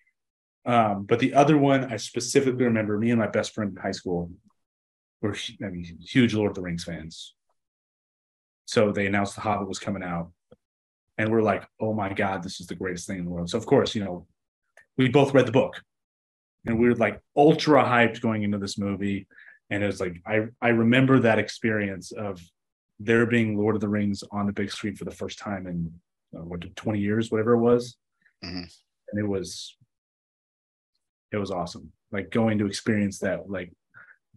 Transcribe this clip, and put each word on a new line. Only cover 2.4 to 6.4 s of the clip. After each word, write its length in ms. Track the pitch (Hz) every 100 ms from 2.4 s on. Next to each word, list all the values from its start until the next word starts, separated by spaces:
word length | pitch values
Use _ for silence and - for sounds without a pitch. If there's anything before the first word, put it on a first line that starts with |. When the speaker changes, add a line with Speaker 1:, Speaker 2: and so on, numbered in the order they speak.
| 135 123
Speaker 1:
remember, 320 | 123 113 104 104
me 140 | 117
and 80 | 117
my 80 | 104
best 260 | 110 98
friend 200 | - 101
in 100 | 92
high 80 | 101
school 400 | 95 - 87 85 87 _ _ _ _ _ _ _ _
were 100 | 107
hu-, 340 | - - 113 101
I 40 |
mean, 280 | 87 85 85
huge 340 | - 135 117
Lord 160 | 110